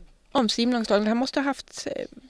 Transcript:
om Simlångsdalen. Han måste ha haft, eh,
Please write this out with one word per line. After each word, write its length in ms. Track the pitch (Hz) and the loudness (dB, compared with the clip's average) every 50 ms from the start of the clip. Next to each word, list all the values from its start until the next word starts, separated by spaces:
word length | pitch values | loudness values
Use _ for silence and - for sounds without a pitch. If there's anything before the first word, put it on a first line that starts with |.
| - - - _ _ _ | -20 -20 -20 _ _ _
om 160 | - 269 233 214 | 0 2 2 2
Simlångsdalen. 580 | - - 233 247 247 233 214 - 208 208 214 | 2 0 2 2 2 0 2 2 2 2 4
Han 100 | 214 233 | 2 2
måste 240 | 240 262 - - 294 | 2 0 0 0 0
ha 40 | 269 | 0
haft, 420 | 285 262 - - - - - - | 0 -2 -4 -8 -12 -14 -10 -10
eh, 200 | - - - - - - - - | -8 -8 -8 -8 -10 -12 -20 -20